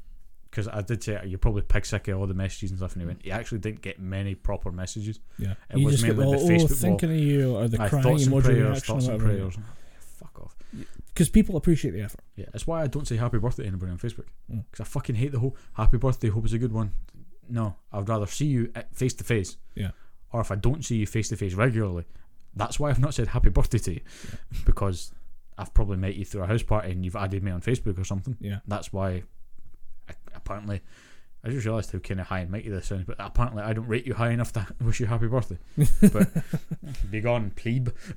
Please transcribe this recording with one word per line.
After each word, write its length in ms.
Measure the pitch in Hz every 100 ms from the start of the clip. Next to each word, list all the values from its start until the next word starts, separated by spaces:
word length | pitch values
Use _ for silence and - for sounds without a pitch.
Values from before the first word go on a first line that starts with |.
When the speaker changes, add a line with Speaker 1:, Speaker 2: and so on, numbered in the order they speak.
| - - - - -
Speaker 1:
'cause 160 | - 107
I 160 | 107
did 180 | 98 113
say, 200 | - 101
"You're 140 | 95 92
probably 240 | 123 104
pig 240 | - 107 -
sick 220 | 104 -
of 100 | 95
all 80 | 98
the 80 |
messages 380 | 92 95 - 98
and 60 | 92
stuff," 140 | 90
and 80 | 90
he 40 | 85
went, 160 | 90
he 80 | 90
actually 300 | 107 113 113
didn't 220 | 104 -
get 180 | 95 -
many 340 | 95 98 98
proper 380 | 92 - 98 98
messages. 480 | 90 92 113 104 107 - -
Speaker 2:
Yeah. 160 | 98 98 -
Speaker 1:
It 80 | 127
Speaker 2:
You 60 |
Speaker 1:
was 100 | 139
Speaker 2:
just 100 | 139
get 120 | 120 110
Speaker 1:
mainly 220 | 135 139
Speaker 2:
the, 40 |
Speaker 1:
the 100 | 170
Speaker 2:
"Oh, 20 | 170
Speaker 1:
Facebook 180 | 156 -
Speaker 2:
thinking 340 | - 175 165
Speaker 1:
wall. 80 | 160
Speaker 2:
of 60 |
you," 300 | 147 143 131 110
or 120 | 117
the 120 | 120
Speaker 1:
Aye, 80 | 110
Speaker 2:
crying 140 | 143
Speaker 1:
"Thoughts 240 | 131 151 131
and 80 |
Speaker 2:
emoji 80 | 135
Speaker 1:
prayers, 180 | 127 117
Speaker 2:
reaction, 320 | 107 104 -
Speaker 1:
thoughts 120 | 117 127
and 160 | 110
Speaker 2:
whatever. 100 | 104 101
Speaker 1:
prayers." 200 | 92 98 104 - - -
Fuck 400 | - - - -
off. 160 | - - - -
Speaker 2:
Y-, 80 | - - -
'cause 140 | - 160
people 280 | 214 214 180
appreciate 360 | - 156 135
the 80 | 92
effort. 180 | 101 - -
Speaker 1:
Yeah, 120 | - -
that's 140 | 117 -
why 160 | 165
I 60 | 147
don't 180 | 143 135
say 100 | 113
happy 220 | 120 117
birthday 240 | 117 -
to 60 | 110
anybody 240 | 92 92
on 60 | 87
Facebook. 280 | 120 - - - -
Speaker 2:
Mm. 120 | 117 -
Speaker 1:
'Cause 80 | -
I 40 |
fucking 300 | 110 139 -
hate 160 | 110 135
the 80 | 131
whole, 180 | 127 - -
"Happy 240 | - 110 123
birthday, 300 | 131 123 113
hope 140 | 104
it's 80 | 110
a 60 | 113
good 140 | 120
one." 200 | 110 104 - - - - - -
No, 280 | 117 107 90 -
I'd 160 | 104 98
rather 180 | 110 101
see 200 | - 147
you 260 | 127 113
at 200 | 113 - -
face 180 | 131
to 100 | -
face. 320 | - 113 92 - - -
Speaker 2:
Yeah. 160 | 95 - - - -
Speaker 1:
Or 80 | 117
if 100 | 107
I 60 | 104
don't 280 | 120 151
see 120 | 135 117
you 100 | 104
face 220 | 113 104
to 80 | 110
face 180 | 98
regularly, 500 | 90 131 113 104 87 87 - - - - 95
that's 240 | 107 -
why 100 | 147
I've 80 | 123
not 160 | 143
said 140 | - 110
happy 220 | 123 -
birthday 280 | 95 - 107
to 160 | -
you. 60 | 78 - - -
Speaker 2:
Yeah. 80 | - - -
Speaker 1:
Because 480 | - - 98 90 - - - - - -
I've 160 | 92
probably 240 | - 104 95
met 160 | 95 92
you 80 |
through 200 | 98 104
a 20 | 90
house 160 | 113
party 280 | - 107 92
and 120 | 92
you've 100 | 92
added 280 | 101 98 98
me 80 | 98
on 100 | 90
Facebook 380 | 113 120 110 92
or 60 |
something. 340 | 95 98 110 117
Speaker 2:
Yeah. 200 | 101 98 -
Speaker 1:
That's 240 | 101 -
why 340 | 95 95 90 - - - - - - - - -
I, 60 | - -
apparently, 460 | - - 98 104 98 - - - - - -
I 60 | 117
just 160 | 135 110
realised 260 | 110 -
how 60 | 92
kinda 260 | - 95
high 160 | 90 95
and 100 | 87
mighty 200 | 101 110
this 160 | 95 -
sounds, 180 | 98
but 120 | 90 95
apparently 440 | 98 - 117 104
I 120 | 104
don't 120 | 110 120
rate 200 | 113 123
you 80 |
high 160 | 107 117
enough 220 | 117 117
to 120 | - 95
<laughs> 60 | -
wish 180 | 113 -
you 80 | 110
happy 200 | 117 113
birthday. 300 | 127 - 92 - -
Speaker 2:
<laughs> 340 | 143 - 202
Speaker 1:
But 200 | - 196 165 - - - 165 165 127 98
be 100 | 107
gone, 300 | 117 120 104
plebe. 420 | - 113 127 123 - -